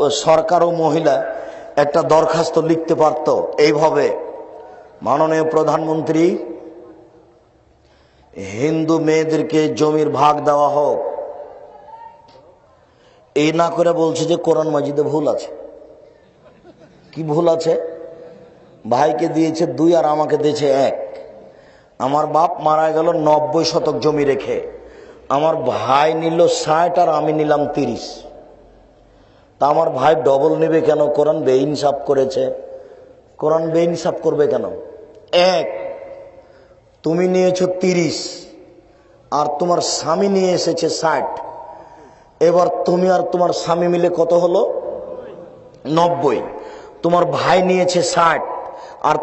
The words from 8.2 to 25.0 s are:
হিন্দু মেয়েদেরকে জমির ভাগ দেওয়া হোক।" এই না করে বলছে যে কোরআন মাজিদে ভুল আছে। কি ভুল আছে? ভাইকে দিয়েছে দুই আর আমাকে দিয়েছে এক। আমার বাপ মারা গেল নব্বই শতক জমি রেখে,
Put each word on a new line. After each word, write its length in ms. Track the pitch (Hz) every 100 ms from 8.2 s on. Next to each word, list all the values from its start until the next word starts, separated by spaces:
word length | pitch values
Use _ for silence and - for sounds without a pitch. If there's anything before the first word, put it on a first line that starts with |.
| _ -
হিন্দু 600 | 95 104 147 160 156 160
মেয়েদেরকে 720 | 151 156 156 160 143 156 156
জমির 400 | 123 151 156 151
ভাগ 360 | 139 147 147 139
দেওয়া 240 | 147 147
হোক।" 300 | 143 143 110 - - - - - - - - 831 906 906 932 932 - - _ _ _ _ _ _ _ _ -
এই 160 | 151
না 180 | 160 170
করে 220 | 170 170
বলছে 340 | 160 160 147 156
যে 100 | 170
কোরআন 340 | 165 156 156
মাজিদে 320 | 147 139 143
ভুল 260 | 139 151 147
আছে। 200 | 107 - - - - - - - _ _ _ - _ - - - - -
কি 120 | 147
ভুল 240 | 160 151 170
আছে? 340 | 165 165 160 - - - - - - - - - - 110
ভাইকে 380 | 120 151 160 165
দিয়েছে 380 | 151 160 160 170
দুই 300 | 131 160 170
আর 100 | 151
আমাকে 320 | 151 151 147
দিয়েছে 320 | 147 143 143
এক। 460 | 135 127 - - - - - - - - - _ -
আমার 280 | 127 147 151
বাপ 340 | 147 170 170
মারা 280 | 151 156 160
গেল 220 | 156 165
নব্বই 540 | 165 151 151 147 156 156
শতক 340 | 165 156 147
জমি 260 | 151 147 139
রেখে, 560 | 131 113 113 - - - -